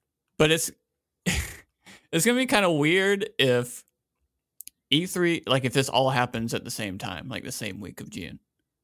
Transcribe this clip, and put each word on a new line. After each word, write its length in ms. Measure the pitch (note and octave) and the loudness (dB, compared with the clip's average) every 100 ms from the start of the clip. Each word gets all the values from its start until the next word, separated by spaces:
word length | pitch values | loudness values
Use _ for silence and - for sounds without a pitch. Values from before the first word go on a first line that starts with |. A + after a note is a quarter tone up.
| _ _ _ - | _ _ _ 2
but 140 | D#3 | 4
it's, 200 | D#3+ - - _ _ | 4 0 -8 _ _
<laughs> 300 | _ _ - F3 - - - _ - - - | _ _ -4 -2 -4 -12 -20 _ -20 -20 -4
it's 140 | E3 F#3+ | 0 2
gonna 120 | B3 | 2
be 60 | B3+ | 2
kinda 240 | A#3 F#3+ | 4 4
weird 600 | D#3 D3+ F3+ G3 G3+ - - | 4 4 4 4 0 -2 0
if 460 | C3 B2 B2 - - _ _ _ _ _ _ - - _ - | 4 4 0 -8 -18 _ _ _ _ _ _ -20 -20 _ -2
E 160 | D3 F3+ | -2 0
three, 360 | F#3 F3 E3+ - | -2 0 0 0
like, 180 | B2+ | 0
if 80 | B2+ | 0
this 160 | C3+ C3 | 0 0
all 220 | B2 C3+ | 2 2
happens 420 | B2+ B2 A#2 A2+ | 2 0 -2 -4
at 120 | A2+ | -6
the 60 | - | -8
same 280 | - G#2 F#2+ | -8 -8 -8
time, 300 | G#2 E2 C3 | -8 -10 -10
like, 160 | A2 | -10
the 80 | - | -10
same 280 | - A2 F#2+ | -10 -10 -10
week 200 | G2+ - | -14 -14
of 80 | G#2+ | -12
June. 280 | G2+ E2+ C#2 _ _ _ _ | -12 -12 -14 _ _ _ _